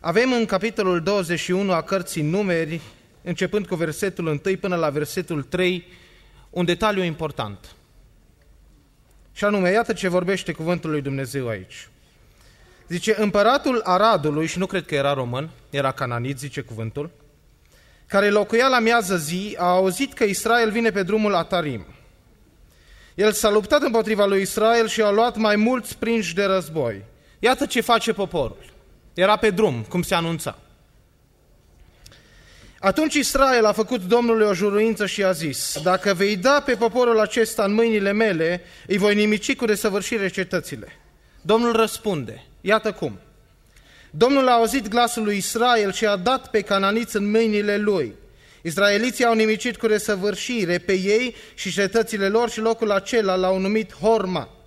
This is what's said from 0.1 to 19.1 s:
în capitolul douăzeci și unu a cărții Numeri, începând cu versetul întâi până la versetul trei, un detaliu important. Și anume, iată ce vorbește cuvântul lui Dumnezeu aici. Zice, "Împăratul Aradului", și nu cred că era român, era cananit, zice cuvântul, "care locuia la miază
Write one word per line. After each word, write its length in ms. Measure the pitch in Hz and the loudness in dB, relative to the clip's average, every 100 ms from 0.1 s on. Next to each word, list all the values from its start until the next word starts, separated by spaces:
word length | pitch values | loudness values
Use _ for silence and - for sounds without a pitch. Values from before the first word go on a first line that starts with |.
| 170 254 | 0 2
în 140 | 247 220 | 2 0
capitolul 560 | 190 214 226 196 175 | -2 -2 -2 0 0
douăzeci 360 | 165 202 170 170 | 0 -2 0 -4
și 120 | - | -2
unu 220 | 180 202 | -2 0
a 100 | 170 | -2
cărții 400 | 156 196 175 - | -2 -4 -4 -4
Numeri, 580 | 151 180 202 170 160 165 - - _ _ | -2 0 0 -2 -2 -8 -12 -20 _ _
începând 440 | - 175 180 208 190 | -10 -4 -2 -2 -4
cu 80 | |
versetul 520 | 170 165 147 196 180 165 | -4 -4 -4 -6 -4 -4
întâi 300 | 147 196 190 | -4 -4 -4
până 200 | 202 175 | -2 -2
la 140 | 160 | -2
versetul 520 | 143 147 - 170 160 | -2 -4 -6 -6 -6
trei, 440 | 135 180 180 180 - - - - - - - | -6 -2 0 -2 -8 -20 -20 -20 -20 -20 -12
un 140 | 175 | -4
detaliu 380 | 175 175 220 196 | -2 0 0 0
important. 720 | 180 160 160 139 110 98 - - _ _ - _ _ _ _ _ _ _ _ _ _ _ _ | -2 -4 -8 -6 -10 -10 -20 -20 _ _ -20 _ _ _ _ _ _ _ _ _ _ _ _
Și 120 | - | -4
anume, 260 | 202 208 180 | 0 2 2
iată 220 | 202 226 | 2 0
ce 160 | 180 190 | -2 0
vorbește 440 | 180 175 196 - | 0 0 -4 -4
cuvântul 380 | 156 160 175 165 | -6 -4 -4 -2
lui 120 | 151 | -4
Dumnezeu 460 | 139 135 131 135 123 | -4 -6 -6 -6 -6
aici. 400 | 107 92 - - _ _ _ _ _ - _ - _ - | -6 -10 -20 -20 _ _ _ _ _ -20 _ -20 _ -10
Zice, 260 | 175 208 208 | -6 -2 0
"Împăratul 600 | 208 202 208 277 - 247 | 2 4 4 4 0 -2
Aradului", 600 | 196 180 214 202 147 147 160 | 2 4 4 4 0 -2 -4
și 120 | 170 | -4
nu 80 | 185 | -4
cred 200 | 190 156 | -4 -4
că 80 | |
era 180 | 147 139 | -2 0
român, 380 | 139 123 123 160 - - | 0 -2 -4 -8 -14 -10
era 220 | 139 135 | -4 -2
cananit, 460 | 131 131 120 120 139 | -2 -4 -4 -6 -8
zice 220 | 143 123 | -10 -12
cuvântul, 500 | - 110 113 143 151 - _ _ _ _ _ _ _ _ _ | -12 -10 -8 -8 -10 -14 _ _ _ _ _ _ _ _ _
"care 240 | 196 202 | 0 2
locuia 360 | 208 208 226 262 | 2 2 2 4
la 120 | 254 | 4
miază 380 | 226 233 185 | 4 2 2